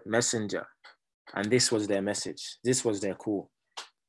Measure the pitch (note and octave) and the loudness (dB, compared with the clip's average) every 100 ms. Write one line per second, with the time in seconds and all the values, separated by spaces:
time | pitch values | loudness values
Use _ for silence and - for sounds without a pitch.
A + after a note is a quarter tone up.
0 | G2 A2+ A#2+ A#2 G#2 F#2 - _ - - | 2 2 2 0 -2 -4 -8 _ -20 -20
1 | _ _ - G2 G#2 B2 - A2+ G#2 G2 | _ _ -10 -4 2 4 4 2 2 2
2 | G2 G2+ F#2 D#2 - - A#2 B2+ A#2+ G2+ | 2 -2 -4 -8 -12 -4 0 2 2 0
3 | G2 F#2 - G2+ - _ _ - - _ | -2 -4 -2 -4 -4 _ _ -18 -18 _